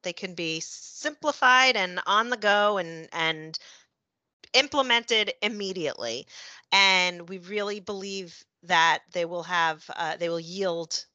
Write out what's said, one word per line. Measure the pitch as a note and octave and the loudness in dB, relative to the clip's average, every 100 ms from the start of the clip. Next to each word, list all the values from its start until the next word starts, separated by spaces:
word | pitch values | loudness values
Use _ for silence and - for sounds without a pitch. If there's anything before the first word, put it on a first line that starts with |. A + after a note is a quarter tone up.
They | - | -10
can | F3 F#3+ | -10 -12
be | F3+ E3+ D#3+ | -8 -6 -6
simplified | - - - - D4+ D4+ D#4 C#4 C4+ B3+ C4 A#3 | -10 -14 -18 -10 -10 -4 -4 2 6 6 6 4
and | F#3 F3+ - | 0 -4 0
on | G#3 A#3 | 2 2
the | B3 | 0
go | G#3 G#3 G#3 G3+ | 2 4 4 2
and, | E3+ E3 D#3+ | -2 -8 -10
and | E3 D#3+ D#3+ D#3 D#3+ - - _ _ _ _ _ _ - | -4 -2 -2 -8 -14 -16 -20 _ _ _ _ _ _ -2
implemented | B3 C#4 D4 C4 A#3 A#3 A3+ G3+ - | 0 2 0 2 2 2 0 0 -2
immediately. | G#3 G#3+ G3 F#3 D3+ - A#2 A#2 - - - - _ | -4 -4 -8 -4 -4 -4 -6 -8 -10 -20 -20 -20 _
And | F#3+ G3 F#3 F3+ F3 E3+ | 4 6 6 2 -2 -10
we | F#3+ | -14
really | F3 G#3 G#3 G#3 | -8 -6 -4 -6
believe | F#3 G3+ G3 G3 F3+ - _ _ | -8 -8 -6 -8 -10 -16 _ _
that | E3+ F3 E3 D#3 _ | 0 4 6 4 _
they | F3+ E3+ | -4 -4
will | F3 | -4
have, | E3 F3+ E3 D#3 - - | -4 0 0 -2 -8 -6
uh, | E3 D#3 | -6 -4
they | E3+ | -4
will | E3 | -4
yield | E3 F#3 F#3+ E3+ E3 - - | -6 -4 -4 -4 -6 -8 -10